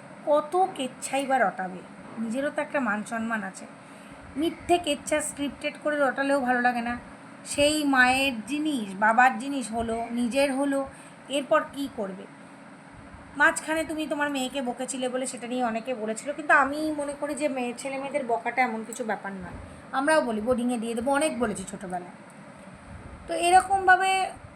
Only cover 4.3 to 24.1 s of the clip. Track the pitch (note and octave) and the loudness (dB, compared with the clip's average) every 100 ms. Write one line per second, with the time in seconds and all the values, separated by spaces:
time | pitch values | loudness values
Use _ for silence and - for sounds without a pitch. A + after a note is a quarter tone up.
4.3 | C4 D#4+ - - F4 D#4+ D4 - D4+ D4 | -2 -2 -2 2 2 4 -4 0 -2 -2
5.3 | - C#4+ - D4 D4 D4+ D4 C4+ C#4 C#4 | -4 -6 -4 -6 -2 -2 2 2 2 2
6.3 | C#4+ B3 B3 B3 A#3+ A#3 A#3+ - - - | 2 4 4 4 2 -4 -6 -10 -18 -18
7.3 | - - - D4 D4+ C#4+ C4 B3 C4 C4+ | -16 -6 2 4 4 4 6 6 4 2
8.3 | A3+ G#3 D4 D#4 C#4 G3+ F#3+ A3 A3+ B3+ | -2 -4 -2 0 -2 -4 2 4 8 6
9.3 | A3 C#4 C#4 G#3 A3+ A3+ A3+ A#3+ A#3+ A#3+ | 6 -4 -6 -4 -4 -2 -4 -4 -2 0
10.3 | C4+ C#4+ C4 C#4+ C#4 C4+ - - - - | 2 2 2 0 0 -4 -10 -18 -18 -4
11.3 | C#4 C4+ D#4 - C#4 C4+ - G3 F#3+ G3 | -4 4 2 2 -6 -8 -6 -6 -8 -14
12.3 | - - - - - - - - - - | -18 -20 -20 -20 -20 -20 -20 -18 -20 -14
13.3 | - D#4 D#4+ - D#4+ D#4 D#4 D4 D4 D4 | 4 4 4 -2 -2 -2 -4 -2 0 0
14.3 | C#4 B3+ C#4 B3 A#3+ B3+ C4 B3+ B3+ C4 | 0 -2 -2 -4 -4 -6 -4 -4 -2 -4
15.3 | A3+ A3+ B3+ A#3+ A3+ A#3+ A#3+ G#3+ A3 C4+ | -8 -6 -2 -2 -2 -4 -4 -4 -4 -6
16.3 | D4 D4+ D#4 C4+ D4 D#4 D4 C#4+ C#4+ D4 | -6 4 6 6 0 -2 -2 -4 -4 -6
17.3 | C4+ D4 C4 B3 A#3 C4+ C4+ C#4 C#4+ A#3 | -2 -2 0 -4 -6 -6 -6 -4 -4 0
18.3 | A#3 A#3+ A#3+ B3 A3 A3 - A3 G3 G3 | -2 0 0 0 -2 -8 -6 -4 -4 -6
19.3 | G3 F3 - - - - C4 C#4+ D#4 B3 | -10 -10 -12 -14 -18 -6 -2 4 4 2
20.3 | G#3+ A3 A#3+ A#3+ A#3+ A#3 A#3 B3 C#4 D#4 | -2 0 0 0 -2 -2 -2 0 2 2
21.3 | A#3 A3+ F#3+ - F#3+ F#3+ F3+ F3+ - - | 0 -2 -2 -8 -10 -8 -8 -8 -16 -20
22.3 | - - - - - - - - - - | -20 -20 -18 -18 -18 -18 -16 -16 -16 -8
23.3 | E4 F4 F#4 F#4 G4 F#4 F4+ F#4+ | 0 8 8 6 4 6 6 6